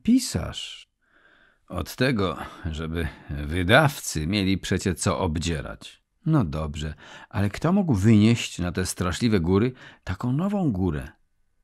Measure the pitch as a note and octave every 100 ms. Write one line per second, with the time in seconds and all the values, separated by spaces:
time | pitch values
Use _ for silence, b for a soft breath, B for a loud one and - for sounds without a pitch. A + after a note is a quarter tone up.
0 | - B3+ - F2 D2+ - - - - _
1 | b b b b b b b F2+ E2+ -
2 | C3 A2+ F#2 C#2 B B E2 D2+ D#2+ E2+
3 | D2+ B B C#2+ D2 E2+ F2+ B2+ D3 -
4 | - D#2 D#2 G#2 F#2+ F#2+ - F#2 G2 E2+
5 | G#2 C#2+ F2+ D#2 D#2+ D#2 - - - -
6 | _ _ D#3 D#3 E2+ D2+ D#2 D2+ D#2 D2+
7 | B B B G#2 G2+ - D#3 G3 F3 G#2
8 | G#2 G#2+ A2 A#2 - - F2 F2+ F2+ -
9 | F2+ - A#2 G#2 E2 G2 B2 - B B
10 | - F#2 B2 C#3 G3 G3+ D#3+ F#2 F#2 D2+
11 | C2 - _ _ _ _